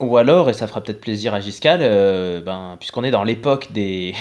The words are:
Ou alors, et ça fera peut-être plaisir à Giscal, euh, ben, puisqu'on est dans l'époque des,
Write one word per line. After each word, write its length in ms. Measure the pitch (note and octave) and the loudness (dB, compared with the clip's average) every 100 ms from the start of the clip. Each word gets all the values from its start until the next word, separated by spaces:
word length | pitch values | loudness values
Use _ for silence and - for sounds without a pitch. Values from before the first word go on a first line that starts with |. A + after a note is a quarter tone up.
Ou 160 | B2+ A#2+ | 2 4
alors, 320 | A#2+ F3 C#3+ | 6 6 4
et 60 | |
ça 120 | A2 G#2+ | 0 -4
fera 140 | G#2+ | -6
peut-être 200 | G#2 G#2 | -8 -8
plaisir 320 | - G#2+ A2 | -6 -6 -4
à 60 | G2+ | -4
Giscal, 400 | G2 G2 D3+ F3 | -6 -2 2 2
euh, 580 | C3+ G2+ G2 F#2+ F2+ F2 | 4 4 4 2 -2 -6
ben, 360 | E2+ F#2 F#2 F2+ | -8 -10 -12 -14
puisqu'on 240 | - - | -12 -6
est 60 | B2 | -2
dans 140 | A2+ | 0
l'époque 460 | G#2+ A2 C3+ C3+ - | 0 -2 0 -2 -2
des, 420 | A2 G2 F#2 F2+ F#2 | -6 -4 -4 -6 -8